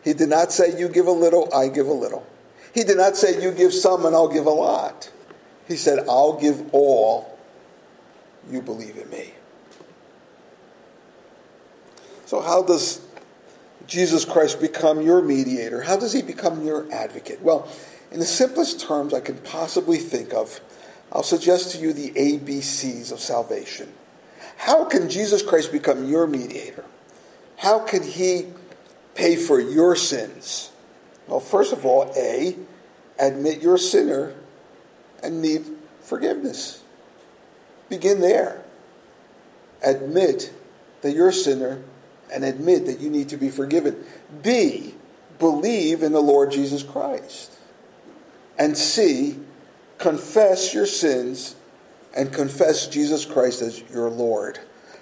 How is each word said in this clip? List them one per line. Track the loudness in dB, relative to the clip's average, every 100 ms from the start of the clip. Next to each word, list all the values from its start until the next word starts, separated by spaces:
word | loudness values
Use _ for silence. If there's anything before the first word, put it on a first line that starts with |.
He | -2
did | 0 2
not | 4 2
say, | 4 2 2
"You | 0
give | 2 4
a |
little, | 4 4 4 2
I | 0 0
give | 0 0
a |
little." | -2 -4 -8 -14 -20 _ -20 -6
He | -2
did | 2 4
not | 4 4
say, | 2 2
"You | -2
give | 4 4
some | 4 2 2
and | 2
I'll | 4 4
give | 2 0
a |
lot." | 2 0 0 -4 -10 -20 -20 -20 -20 -20 -20 -10
He | 0
said, | 2 2 2
"I'll | 4 4
give | 4 0 0 0
all, | 4 6 4 4 0 -4 -20 -20 -20 -20 -20 _ -20 _ -20 _ _ -12
you | -12
believe | -10 -12 -12 -16
in | -14
me." | -14 -16 -20 -20 -20 -20 -20 -20 -20 -20 _ _ _ _ _ _ _ -20 _ _ -20 -20 -20 _ _ _ _ -20 -20 -20 -20 -6
So | -6
how | 0 0
does | 4 2 0 -8 -16 -20 -20 _ -20 -20 -20 _ -10
Jesus | -2 2 2
Christ | 2 2 2 0
become | -4 0 0 2
your | 4 4
mediator? | 4 0 0 -4 -6 -8
How | -2 -2
does | 0
he | -4
become | -4 -4 -4 -2
your | -4 -6 -6
advocate? | -8 -8 -10 -14 -2
Well, | 0 0 -2 -18 -20 -20 -14
in | -6
the | -4
simplest | 0 0 2 -2 -4
terms | -4 -2 -2
I | -4
can | -4 -12
possibly | -12 -8 -2 -2 2 0
think | 0 -8 -4
of, | -6 -6 -10 -20 -20 -20 -20 _
I'll | -6
suggest | -2 0 2 2 0
to | -4
you | -4
the | -4 -6 0
A | 0 0
B | -4 -8
Cs | -6 -6 -6 -8 -12
of | -10
salvation. | -4 -4 -2 -6 -8 -14 -16 -20 -20 _ -20 -20 -20 -6
How | 2 2 4
can | 0 0
Jesus | -4 0 0
Christ | 2 0 0
become | -2 0 -2 0
your | 0 2
mediator? | -2 -6 -12 -12 -16 -20 _ _ -20 -20 -20 -20 -4
How | 2 2
can | 2 -4
he | -4 -2 0 0 -4 -14 -20 -20 -20 -20 _
pay | 0 2 2
for | 4 2
your | 4 4 4
sins? | 4 0 -4 -8 -12 -12 -10 -12 -20 _ -20 -20 _ -6
Well, | -6
first | 0 0 2
of | 0
all, | 2 2 2 -4
A, | -4 -2 -4 -6 -16 -20 -20 _ _ -2
admit | 0 0 -4 0
you're | 2
a | 2
sinner | 4 2 2 -2 -4 -12 -20 -20 _ -20 _ _ _ -14
and | -10 -4
need | -2 -2 -6 -18 -20 -20
forgiveness. | -10 -6 -4 -4 -6 -8 -12 -14 -20 _ -20 _ -20 _ _ _ _ -20 _
Begin | -2 2 4
there. | 4 4 0 -6 -18 -20 -20 _ _ _ _ _ _ _ _ _
Admit | 0 0 0 2 2 0 -6 -16 -20 _ _ _
that | -4
you're | 4 4
a |
sinner | 4 0 0 -2 -8 -14 -20 -20 -20 -12
and | -6
admit | -6 -2 2 2 2
that | -6
you | -4
need | -4 -4
to | -6
be | -6
forgiven. | -4 -2 0 0 -6 -16 -20 -20 -6
B, | 0 2 2 0 -12 -18 -20 -20 -20 0
believe | 0 2 0 0 0 0
in | 2
the | 2
Lord | 6 4 4
Jesus | 0 -2 -4
Christ. | -6 -6 -6 -6 -10 -20 -20 -20 -20 _ -20 _ -20 -20 -20 -20 _ -2
And | 0 0
C, | -2 4 2 4 -2 -4 -16 -20 -20 _ _ -2
confess | -2 -2 0 4 4 4 0
your | -2 -2
sins | 0 0 0 -2 -8 -12 -16 -20 _ _ -20 -10 -6
and | -4
confess | -2 -4 2 2 2 -2
Jesus | -2 0 -2
Christ | -2 0 0 0
as | -8 -8 -10
your | -4 -4
Lord. | -2 -2 -2 -4 -10 -20 -20 -20 -20